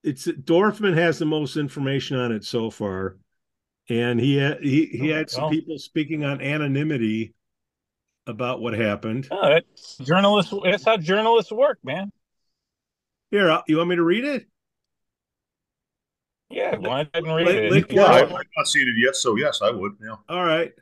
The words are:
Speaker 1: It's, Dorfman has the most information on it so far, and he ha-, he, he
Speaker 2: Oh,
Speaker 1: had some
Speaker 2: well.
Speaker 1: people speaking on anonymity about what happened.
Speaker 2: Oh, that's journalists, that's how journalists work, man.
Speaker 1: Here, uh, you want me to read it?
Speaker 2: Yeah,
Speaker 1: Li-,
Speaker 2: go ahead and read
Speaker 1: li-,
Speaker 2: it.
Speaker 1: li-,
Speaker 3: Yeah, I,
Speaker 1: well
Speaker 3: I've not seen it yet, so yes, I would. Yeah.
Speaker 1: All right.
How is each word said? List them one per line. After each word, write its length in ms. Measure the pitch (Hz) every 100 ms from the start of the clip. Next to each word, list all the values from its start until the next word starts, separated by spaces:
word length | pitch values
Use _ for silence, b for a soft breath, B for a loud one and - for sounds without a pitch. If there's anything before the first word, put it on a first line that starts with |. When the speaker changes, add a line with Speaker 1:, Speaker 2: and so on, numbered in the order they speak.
Speaker 1:
It's, 240 | 156 139 175
Dorfman 680 | 156 135 165 208 208 208
has 240 | 160 170 156
the 80 | 156
most 300 | 156 143 151
information 580 | 143 - 135 139 - 131
on 160 | 123
it 120 | 110
so 260 | - 120 113
far, 480 | - 107 95 95 92 _ _ _ _ _ _ -
and 280 | 117 120 120
he 200 | 131 139
ha-, 180 | 139 -
he, 240 | 143 135 160
he 260 | - 151
Speaker 2:
Oh, 40 | 156
Speaker 1:
had 140 | 156
some 120 | 127
Speaker 2:
well. 60 | 156
Speaker 1:
people 280 | 156 160 151
speaking 460 | - 165 151 156
on 160 | 143 139
anonymity 920 | 135 151 147 139 151 139 113 110 113 _ _ _ _ _ _ _ _ _ -
about 340 | 110 123 127
what 120 | 117
happened. 540 | 107 110 104 113 117 131
Speaker 2:
Oh, 180 | 196 175
that's 500 | 156 - - - -
journalists, 540 | 131 180 202 208 - 202
that's 200 | 185 196
how 120 | 226 220
journalists 560 | 160 202 220 233 -
work, 260 | 220 285 226
man. 260 | 127 160 196 _ _ _ _ _ _ _ _ _ _ _ _
Speaker 1:
Here, 200 | 202 185
uh, 120 | 165 -
you 80 | 156
want 140 | 170
me 60 | 175
to 60 |
read 220 | 170 208
it? 220 | 277 262 - _ _ _ _ _ _ _ _ _ _ _ _ _ _ _ _ _ _ _ _
Speaker 2:
Yeah, 240 | - 101 110
Speaker 1:
Li-, 60 |
Speaker 2:
go 80 | 92
ahead 180 | 131 151
and 120 | 165 156
read 120 | 160 175
Speaker 1:
li-, 60 | 196 107
Speaker 2:
it. 60 |
Speaker 1:
li-, 120 | 196 -
Speaker 3:
Yeah, 140 | 190
I, 180 | 202 -
Speaker 1:
well 140 | - -
Speaker 3:
I've 80 | - -
not 100 | 147
seen 200 | 147 127
it 60 | 113
yet, 120 | 127 135
so 200 | 127 110
yes, 240 | 143 -
I 80 | 104
would. 220 | 117 98 101
Yeah. 140 | 110 110 -
Speaker 1:
All 160 | 175
right. 280 | 175 160 165 _